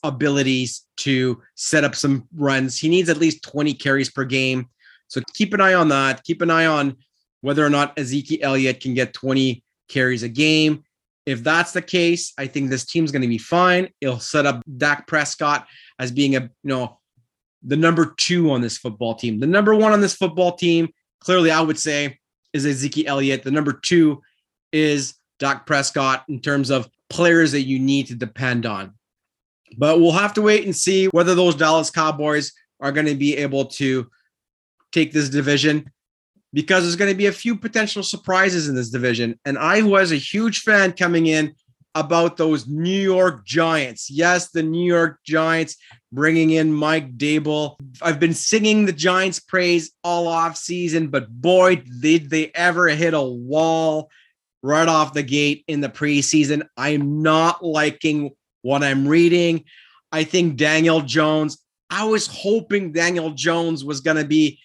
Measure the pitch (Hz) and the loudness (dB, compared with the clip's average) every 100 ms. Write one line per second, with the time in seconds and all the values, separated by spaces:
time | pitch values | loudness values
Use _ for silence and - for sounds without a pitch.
0 | 151 131 147 139 135 131 123 - - - | -8 -2 -2 0 0 0 -4 -10 -16 -8
1 | 139 131 127 117 _ - - 156 143 - | -2 0 0 -4 _ -12 -2 0 0 0
2 | 143 135 - 160 139 135 131 120 160 175 | -2 -2 -4 -4 0 0 -2 -2 0 2
3 | 170 147 165 - - 143 147 131 143 135 | 2 0 0 -2 -8 -4 -2 -2 -2 -2
4 | 131 - 131 131 131 127 123 _ _ _ | -2 -6 -4 -2 -2 -4 -6 _ _ _
5 | _ 131 - - 202 208 190 185 156 139 | _ -10 -8 -4 -2 2 4 4 4 2
6 | 135 131 - 165 170 165 165 151 139 127 | 0 -2 -6 -2 0 2 2 0 -2 -6
7 | _ _ _ _ 131 143 147 143 143 - | _ _ _ _ -2 0 2 2 0 -4
8 | 127 143 135 160 139 135 131 127 131 123 | -6 -6 -4 -4 -2 0 0 -2 -4 -4
9 | 123 - 131 135 131 117 _ _ _ 139 | -4 -4 -2 0 0 -2 _ _ _ -2
10 | 127 123 117 113 151 156 156 151 _ _ | -2 -2 -6 0 2 4 2 -2 _ _
11 | _ _ - 131 123 165 175 180 175 180 | _ _ -8 -4 0 0 0 -6 -4 0
12 | 170 170 - - 135 147 135 127 - 170 | 0 0 -6 -10 -8 -4 -4 -4 -4 -2
13 | 160 139 123 113 - 170 180 180 185 _ | -2 -2 -2 -4 0 2 4 2 -2 _
14 | 139 123 - 151 143 123 117 127 147 143 | -6 -6 -2 0 0 -2 -10 -4 -2 -2
15 | - 156 143 - 151 147 - - - - | -2 -4 -2 -4 -2 -2 -6 -20 -20 -10
16 | 127 123 143 131 117 - 139 131 120 - | -6 -2 0 0 -4 -10 -6 -6 -6 -12
17 | _ _ _ _ _ _ 131 143 165 165 | _ _ _ _ _ _ -4 2 2 2
18 | 156 - - 175 160 127 120 - 123 104 | 0 -2 -2 2 2 0 -2 -6 -10 -6
19 | 117 113 120 107 139 190 208 214 214 208 | -6 -4 -6 -2 0 2 4 4 4 4
20 | 196 - 190 160 180 175 175 170 165 - | 2 -2 -4 0 0 0 0 0 -2 -8
21 | _ _ - 180 165 160 160 151 156 147 | _ _ 0 2 4 2 0 -2 -4 -4
22 | 143 131 _ _ _ 147 143 135 139 135 | -4 -8 _ _ _ -4 -2 -2 -4 -4
23 | 151 139 135 135 135 151 147 131 - 175 | -2 -2 0 -2 -2 -2 -2 -4 0 4
24 | 156 143 _ _ _ _ _ 156 151 147 | 4 2 _ _ _ _ _ 0 0 0
25 | 131 - _ - 123 139 - 147 135 156 | -4 -12 _ -6 -4 -4 -2 -2 0 -2
26 | 135 131 - 131 147 143 131 135 117 _ | -2 -2 -6 -8 -2 -2 0 -2 -4 _
27 | - - 170 170 160 139 131 135 135 139 | -10 0 4 6 4 0 -2 0 0 0
28 | 127 120 117 117 127 120 113 101 95 104 | -2 -8 -10 -6 -4 -2 -4 -8 -12 -18
29 | _ _ _ _ _ _ _ 107 147 165 | _ _ _ _ _ _ _ -2 2 6
30 | 165 170 202 208 208 208 190 - - 190 | 6 4 0 2 4 4 2 -2 0 2
31 | 190 175 175 180 180 147 160 160 156 175 | 2 2 4 4 4 4 2 2 0 -2
32 | 156 147 151 147 143 - _ _ 139 143 | -2 -2 -2 -2 -4 -12 _ _ -4 -2
33 | 156 143 143 143 143 139 135 - 139 131 | -2 0 0 0 -2 -2 -4 -4 -2 -2
34 | 123 _ _ _ _ _ _ _ _ 165 | -6 _ _ _ _ _ _ _ _ 0
35 | 156 151 139 143 139 143 151 151 147 - | 0 0 0 0 2 2 2 0 -4 -18
36 | _ _ _ _ _ 143 151 185 175 170 | _ _ _ _ _ -6 0 0 0 0
37 | 202 190 202 - 240 220 226 220 214 208 | -2 0 0 -2 -4 -4 -4 -4 -2 -4
38 | 185 180 - 185 190 180 147 131 117 127 | -8 -8 -2 2 2 0 -2 -4 -4 -2
39 | 123 120 117 113 143 139 156 208 214 196 | -2 0 -4 -6 -6 -2 0 2 4 4
40 | 185 151 - 208 226 - - 208 190 180 | 2 -2 -4 -4 -2 -2 2 2 2 0
41 | 175 170 160 156 151 - _ _ _ 156 | 0 2 2 0 -2 -8 _ _ _ -6
42 | 147 170 170 - 160 151 113 147 170 196 | 0 0 0 0 0 0 -4 -4 -2 0
43 | 190 185 185 131 101 147 165 160 131 107 | 0 2 2 -2 -4 0 0 0 -4 -10
44 | - 139 170 180 175 170 160 165 175 170 | -8 0 2 2 0 -4 -2 -2 2 2
45 | 165 - - 160 160 165 156 - - - | 0 -2 -2 0 2 0 -4 -10 -20 -20
46 | _ 127 156 165 160 160 156 151 151 160 | _ -2 2 4 4 2 2 0 0 -2
47 | 139 120 147 156 151 151 147 - 135 123 | -4 -6 -2 -2 -2 -4 -4 -10 -20 -6
48 | 165 147 165 160 - 220 214 214 202 147 | -4 0 0 0 -2 0 2 2 2 0
49 | 180 185 190 170 - 185 180 175 160 _ | 0 0 0 -6 -4 -2 0 0 -2 _
50 | 175 175 170 165 165 156 - 175 175 165 | -4 -2 -2 -2 -2 -6 -8 -6 -2 -2
51 | 156 139 110 120 160 185 185 185 127 123 | -2 -4 -6 -2 4 6 6 2 -4 -4
52 | 151 165 143 156 156 165 175 170 175 151 | 2 2 2 -4 -4 -2 0 2 0 2
53 | 170 156 131 120 123 151 165 165 160 156 | 0 0 -2 -6 -4 0 0 2 0 -2
54 | 156 _ _ _ _ _ 131 151 165 160 | -6 _ _ _ _ _ -2 2 4 2
55 | 147 147 131 143 147 151 - 147 139 - | 2 -2 -2 0 0 -2 -6 -6 -6 -4
56 | 147 143 139 156 143 147 - - 139 151 | -2 0 2 2 2 0 -6 -6 -2 -2
57 | 143 151 156 160 165 - 175 156 151 147 | -2 0 2 4 2 0 -2 0 0 0
58 | 160 151 143 - _ _ 123 139 143 135 | -2 -2 -4 -10 _ _ -2 0 0 0
59 | 139 160 170 175 170 165 - - _ _ | 2 4 4 4 2 -2 -6 -20 _ _
60 | _ 156 156 180 170 131 151 160 165 160 | _ -4 0 0 0 0 0 2 2 2
61 | 139 143 156 156 156 - _ _ - 185 | 0 0 2 0 -2 -6 _ _ -10 -4
62 | 220 214 - - 196 220 220 208 185 156 | -2 -2 -4 -6 -2 -2 0 -2 -2 -2
63 | 170 175 160 143 151 170 170 160 135 139 | 0 0 -4 -4 -2 -2 -2 -4 -6 -4
64 | 160 156 147 156 151 - | 0 0 2 2 2 -2